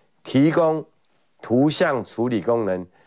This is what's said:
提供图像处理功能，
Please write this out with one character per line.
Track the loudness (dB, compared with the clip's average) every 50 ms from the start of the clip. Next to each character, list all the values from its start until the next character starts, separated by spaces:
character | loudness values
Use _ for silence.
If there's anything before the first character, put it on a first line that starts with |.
| _ _ _ _ -10
提 | -2 2 2 4 4
供 | 4 2 2 2 0 -2 -6 -12 _ _ _ _ _ _ _ _ _ _
图 | -6 -2 2 2 2 2
像 | 2 2 0 0 0 -2 -4
处 | -6 -6 -4 -4 -2
理 | -2 -2
功 | -2 0 -2 0 -2
能， | -2 -4 -6 -8 -12 _ _ _